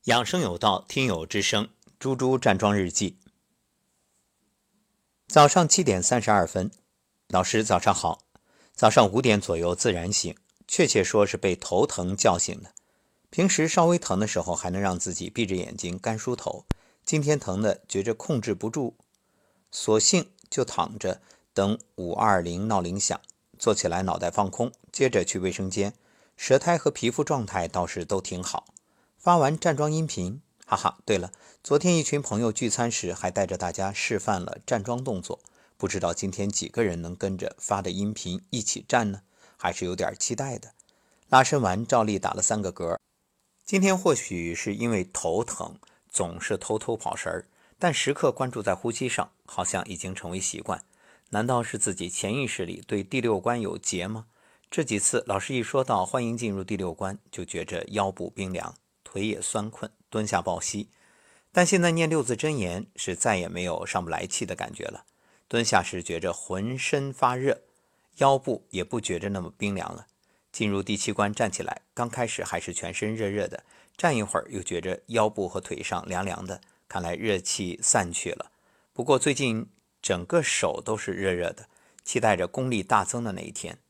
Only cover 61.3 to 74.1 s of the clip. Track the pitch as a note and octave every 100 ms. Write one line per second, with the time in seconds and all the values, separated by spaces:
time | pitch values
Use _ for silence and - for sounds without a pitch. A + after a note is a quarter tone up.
61.3 | _ _ - F3 F#3+ F3 E3 D#3+ D#3+ A#2+
62.3 | A#2 D#3+ D3 F#2 F2+ - - - F2 B2
63.3 | G2 E2+ F2 F2+ D#2+ E2+ G2+ E2+ E2 F2+
64.3 | - G2 F2+ - - - - _ _ _
65.3 | _ _ A#2+ A#2 G2+ E2+ F2+ E2+ E2 F2+
66.3 | E2+ - F#2 G#2+ C3 - D3 C#3 C3 B2+
67.3 | B2 C3+ - _ _ _ _ _ - C#3
68.3 | C3+ C3 A#2 _ F#2 F2 A#2+ - F2 G2+
69.3 | G2 E2+ - G#2 G2 E2+ E2+ - _ _
70.3 | _ _ - G#2+ G2 F#2+ G2+ - G#2 G#2
71.3 | G#2 A2 - E2 - _ - A#2+ B2 A#2+
72.3 | - - F2 - E2+ F2 F2+ G#2+ A2 G2+
73.3 | G#2 F#2 - _ - _ - F3